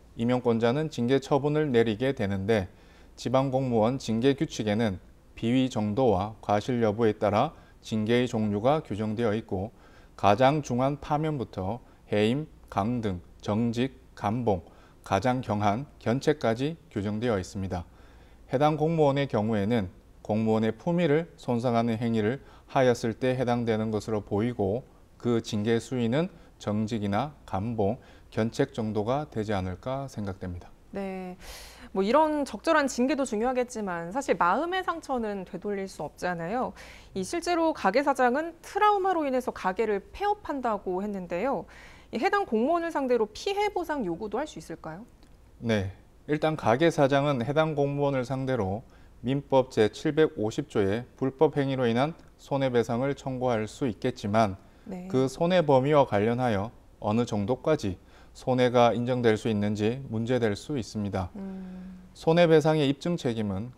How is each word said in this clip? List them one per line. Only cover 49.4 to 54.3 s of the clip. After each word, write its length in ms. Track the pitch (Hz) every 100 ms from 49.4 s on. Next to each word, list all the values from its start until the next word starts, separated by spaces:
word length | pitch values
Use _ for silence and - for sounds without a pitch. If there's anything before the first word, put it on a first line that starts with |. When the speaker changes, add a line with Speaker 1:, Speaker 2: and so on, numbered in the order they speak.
| - 135 127
Speaker 1:
제 180 | - 107
칠백오십 800 | - 160 147 156 - 107 113 143
조의 360 | 123 98 104 - -
불법 400 | 131 - 156 147
행위로 300 | 135 131 123
인한 260 | 117 147 165 - -
손해배상을 760 | - 139 135 120 113 120 135
청구할 540 | 139 - 127 127 117 107
수 200 | - 139
있겠지만 720 | 104 131 - 104